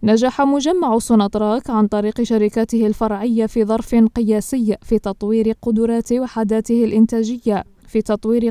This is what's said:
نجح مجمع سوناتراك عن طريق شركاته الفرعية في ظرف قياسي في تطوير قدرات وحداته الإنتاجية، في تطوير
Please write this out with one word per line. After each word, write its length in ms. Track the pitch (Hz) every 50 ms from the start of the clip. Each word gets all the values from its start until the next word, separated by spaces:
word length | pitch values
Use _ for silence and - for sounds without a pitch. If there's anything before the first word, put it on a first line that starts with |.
| -
نجح 380 | 214 220 226 240 254 247 -
مجمع 580 | 285 277 277 285 262 302 359 370 339 262 220 233
سوناتراك 680 | 226 - 233 220 202 202 - 214 214 214 214 254 - -
عن 180 | 240 214 214 202
طريق 340 | - 208 208 214 214 -
شركاته 680 | 240 - 233 220 208 208 - 226 220 - - 226 226 214
الفرعية 580 | 214 - 233 214 214 196 208 247 233 226 220
في 200 | 214 - 240 220
ظرف 300 | 202 220 226 226 - -
قياسي 800 | 233 226 220 - - 233 208 214 214 202 - - 262 233 214 196 -
في 180 | - - 233 214
تطوير 540 | - 202 196 - 214 202 220 226 220 220 220 -
قدرات 500 | - 240 226 214 226 233 233 233 226 -
وحداته 720 | 240 247 262 240 - 226 220 202 220 220 220 - 233 233 233
الإنتاجية، 800 | 220 - 220 226 226 247 226 226 220 247 240 - 233 208 190 - - - _ - -
في 140 | - 226
تطوير 480 | 220 - 214 208 - 220 233 240 226 233